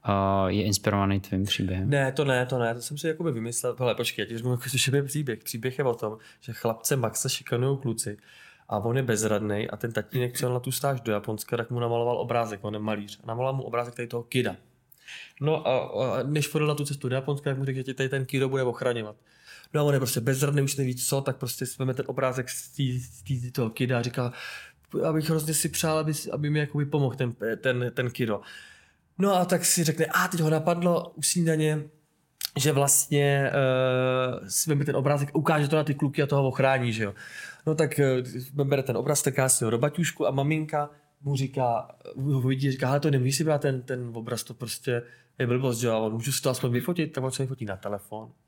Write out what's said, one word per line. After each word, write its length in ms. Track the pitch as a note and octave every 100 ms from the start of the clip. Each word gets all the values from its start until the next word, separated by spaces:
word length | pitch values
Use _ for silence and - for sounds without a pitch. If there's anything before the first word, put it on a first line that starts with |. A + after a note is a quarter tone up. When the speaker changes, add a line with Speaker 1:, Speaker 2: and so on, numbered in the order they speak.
Speaker 1:
A 420 | - G2+ G2 G2 F#2+
je 140 | G2
inspirovaný 560 | G2 G2 - G2+ G2 G2
tvým 240 | - F#2+ G2+
příběhem? 440 | - G2 F#2 G2
Speaker 2:
Ne, 220 | C#3+ C3+
to 140 | C3+ C#3
ne, 200 | B2+ B2
to 140 | B2+
ne, 160 | A#2 A#2+
to 60 |
jsem 160 | - D3
si 100 | D#3+
jakoby 240 | D#3+ E3
vymyslel. 440 | A#2 A2+ A#2+ B2+ A#2
Hele, 160 | B2 G#2
počkej, 280 | A#2+ -
já 40 | G2+
ti 80 | A#2
řeknu 140 | B2
jako, 120 | B2 B2
že 240 | B2+ - C#3
je 60 |
příběh. 400 | C#3 D3+ C#3 A2
Příběh 340 | - A#2 B2 B2+
je 60 |
o 120 | C3+ A#2
tom, 220 | A2 A2 - -
že 120 | -
chlapce 420 | A2+ A#2 A2+ - C#3
Maxe 340 | A2+ - C3+
šikanujou 480 | - - A#2+ C3 C#3
kluci 400 | B2+ A2+ G#2 G#2 - - - - -
a 80 | G#2
on 200 | A2 B2+
je 60 |
bezradnej 680 | B2 G#2+ G#2+ G#2 G#2 G2+ A2+
a 60 | G#2+
ten 140 | A#2+
tatínek 420 | A2 - C3 B2
přijel 200 | B2 B2+
na 60 | B2
tu 120 | C3
stáž 300 | B2 C#3+ C3
do 100 | A2+
Japonska, 460 | G#2 G#2 G#2+ - A#2
tak 140 | A2
mu 80 | A#2+
namaloval 380 | A#2+ A#2 A#2 A#2+
obrázek, 420 | A#2+ A#2 A2+ G#2
on 100 | G#2+
je 60 | G#2+
malíř. 400 | G#2+ G#2 G#2 -
A 40 | A2+
namaloval 260 | A2+ C3
mu 100 | C3+
obrázek 320 | A2 A#2 A#2+ A#2+
tady 120 | A#2+
toho 160 | F#2+
kida. 320 | - B2+ A2+ E2+ _ _ _ - - - - -
No 260 | C#3+ D#3 -
a, 100 | B2+ - C3 C3 A2
a 40 |
než 300 | C3 D3+ C#3 D#3
odjel 120 | D3+
na 80 | C#3+
tu 100 | C#3+
cestu 240 | C#3+ B2+
do 60 | C3
Japonska, 340 | C3 C#3 C#3+
tak 80 | C3+
mu 80 | C#3
řekl, 120 | C3
že 60 |
tě 100 | C3
tady 160 | C3 C3+
ten 160 | C3+ C3
kido 240 | C3+ C3
bude 140 | C3+
ochraňovat. 520 | B2 A#2 C3+ A#2 G#2+ G#2+ _ _ - - -
No 80 | D3+
a 20 |
on 100 | D3
je 60 | C#3
prostě 200 | B2+ B2
bezradný, 420 | A#2 C3 C#3+ D3
už 140 | C#3 C#3
neví 200 | C3 B2+
co, 260 | - C#3
tak 160 | C3+ B2+
prostě 280 | B2 - B2+ -
vezme 140 | C3
ten 120 | B2+ C3
obrázek 420 | B2+ C3 B2 B2
z 200 | - -
tý, 300 | - C3+ B2+
z 240 | - -
tý, 280 | - B2+ B2
toho 180 | C3 A2+
kida 300 | - B2+ B2
a 20 |
říká, 320 | B2 C3 A#2+ - - - - _ _ - D#3+
abych 220 | D#3 D#3
hrozně 240 | D#3+ D#3
si 160 | D#3 E3
přál, 280 | - E3 D#3
aby, 140 | D#3 D3 -
aby 180 | - D3
mi 100 | D3+
jakoby 260 | D3 D3 C#3+
pomohl 300 | D3 C3+ A2
ten, 180 | B2 - G#2+ A2+
ten, 300 | C3 B2 B2
ten 160 | A#2 B2
kido. 300 | - A#2 G2+ - - - - _ _ _ -
No 180 | G3 F#3
a 100 | F3+
tak 200 | F3 -
si 180 | -
řekne, 220 | D#3+ D#3 D#3
a 220 | - F3+
teď 120 | E3+
ho 100 | D#3
napadlo 600 | D#3 D#3+ F3 F3 E3+ - -
u 60 |
snídaně, 640 | - F3+ E3 D#3 D#3 D#3 D3+ _ _ _ _ _ - C#3+
že 120 | C#3+
vlastně, 800 | C#3 C#3 - - C#3+ C#3+ C#3 C#3
eh, 960 | C#3 C3 C3 C3 B2+ B2+ C3 B2+ - -
si 200 | - D#3+
vezme 160 | C#3+ C#3
ten 100 | C3+
obrázek, 340 | C3 C#3+ C#3
ukáže 340 | E3 D3+ D3+ C#3+
to 80 | D#3
na 80 |
ty 100 | D3
kluky 300 | C#3+ C#3+ D3
a 40 | C#3
toho 200 | C#3 C3+
ochrání, 460 | B2 C3+ C3+ B2
že 100 | A2
jo. 100 | G#2 - - - - - -
No 100 | D#3
tak, 240 | D3+ C#3+
eh, 240 | C#3 B2+ B2 B2 B2+ C#3+
bere 200 | C#3 C3+
ten 140 | C3 A2+
obraz, 220 | C3+ D3
strká 300 | C#3+ C3 C3
si 140 | -
ho 60 | A2+
do 60 | A#2
baťůžku 500 | C#3+ E3 D#3 - B2
a 40 |
maminka 580 | C3+ C#3 D#3 D#3 D3+ D3 - _ _
mu 140 | C#3+ C#3
říká, 600 | C3 C3+ B2 A#2 - - - -
ho 260 | C#3 C3+
vidí, 300 | B2+ C3 C#3
říká, 160 | C3 B2+
„Hele, 120 | C#3+
to 120 | D3+
nemůžeš 240 | C#3 B2+ C#3
si 80 |
brát 180 | D#3 D3
ten, 200 | C#3+ C3
ten 300 | B2 B2+ A#2+
obraz, 300 | A#2 A2+ A#2
to 100 | -
prostě 480 | A#2 A#2 - - A#2+ A#2+ - _ -
je 80 | B2
blbost, 300 | B2 C3 A2+
že 80 | A#2+
jo?“ 60 |
A 40 | A2
on, 160 | A2
„Můžu 180 | A2+ B2+
si 100 | C3+
to 80 | C#3
aspoň 220 | B2 B2+
vyfotit?“ 400 | B2 A#2+ F3 D3+
Tak 100 | -
on 80 | C3
se 120 | B2+
vyfotí 220 | C3 C3+ G#2
na 120 | G2
telefon 540 | G2+ G2+ - G#2+ A#2 -